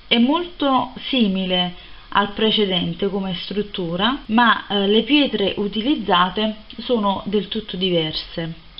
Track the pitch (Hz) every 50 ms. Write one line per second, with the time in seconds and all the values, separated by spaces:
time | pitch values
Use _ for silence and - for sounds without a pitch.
0 | - - 240 240 240 254 302 339 349 349 - - 294 277 262 254 240 - - 196
1 | - - 269 254 226 196 185 190 185 180 185 180 180 180 175 - - - - -
2 | - - - 202 202 208 - - 214 220 208 220 208 190 185 175 175 170 165 -
3 | 202 196 180 202 190 190 180 180 - - 196 202 208 208 - - 180 165 170 180
4 | 202 233 269 294 - - 214 226 240 226 208 - - - 202 202 196 196 208 226
5 | 233 - 285 302 277 247 - 202 202 190 - - 208 202 - 220 208 262 302 247
6 | 202 190 190 175 180 190 180 214 214 220 208 - - - - - 233 - 254 226
7 | 202 202 190 196 - 196 190 208 190 202 - 220 214 - - 180 185 190 175 165
8 | 160 156 151 - - - - - 165 165 165 - - - -